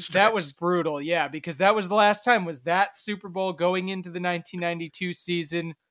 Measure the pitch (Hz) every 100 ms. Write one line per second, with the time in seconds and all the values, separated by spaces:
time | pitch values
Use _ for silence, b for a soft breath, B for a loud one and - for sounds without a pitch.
0 | 170 180 214 214 147 - 170 180 160 147
1 | 151 170 143 156 - 135 190 214 180 208
2 | 208 208 240 233 170 143 139 180 196 -
3 | - 202 196 180 190 156 175 185 185 190
4 | 175 175 180 175 - 180 170 170 165 -
5 | 180 170 - 175 151 170 165 151 _